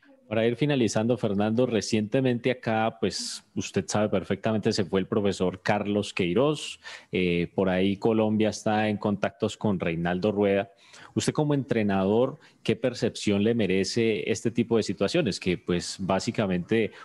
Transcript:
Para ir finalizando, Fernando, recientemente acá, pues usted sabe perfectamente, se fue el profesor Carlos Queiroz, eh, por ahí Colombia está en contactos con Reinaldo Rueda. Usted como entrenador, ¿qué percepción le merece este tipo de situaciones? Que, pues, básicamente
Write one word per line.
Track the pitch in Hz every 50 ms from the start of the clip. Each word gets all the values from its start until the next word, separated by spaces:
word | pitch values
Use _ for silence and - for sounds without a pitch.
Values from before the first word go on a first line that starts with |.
| _ - - _ _ -
Para | 110 113 113
ir | 117 120 -
finalizando, | 151 147 147 131 117 101 - 110 110 117 127 117
Fernando, | - 107 98 98 104 110 113 120 127
recientemente | 123 117 101 - - 117 107 107 104 - 135 131 127 123 113 - 131
acá, | 120 - - 120 110 110 110 113 113 -
pues | - 95 - - - - - - - _ _
usted | 104 - - - 101 90 -
sabe | - 104 107 101
perfectamente, | 107 95 82 - 101 - - 113 110 107 - 113
se | 101 - 95
fue | 80 98 95
el | 95 -
profesor | 110 110 101 101 90 - 92 87 87 - -
Carlos | - 104 104 101 101 101 104 101 - -
Queiroz, | - 95 85 180 156 139 151 151 143 - - - - - - - - - _
eh, | - 92 92 87 87 87 85 - -
por | - 95 95
ahí | 92 92 95 98 98 95
Colombia | - 117 110 110 110 110 107 107 110 104
está | 98 - - 110 107 107 107 107
en | 104 98
contactos | - 107 101 98 - 98 - _ - 101 - -
con | - 107 98 82
Reinaldo | 85 87 82 82 85 87 90 92 92 107
Rueda. | 101 - 104 98 98 98 101 - - _ _ - - - - - -
Usted | - - - -
como | - 151 147 147
entrenador, | 139 127 - 117 113 107 101 98 95 95 98 107 117 127 - 151 - - - _ _
¿qué | _ - 110
percepción | - - 127 120 - 123 110 - - - 107 98 101 101
le | 113 117
merece | 117 104 90 95 95 95 - - 117 113 113 107 92 - -
este | 110 - - 120
tipo | - - 117 - 117 110
de | 101
situaciones? | - 95 - 98 98 - 175 156 98 85 -
Que, | - 92 87 -
pues, | - - 90 87 - - - -
básicamente | 95 87 95 95 - 120 113 - 107 95 90 90 82 - 110 113 107 95 - -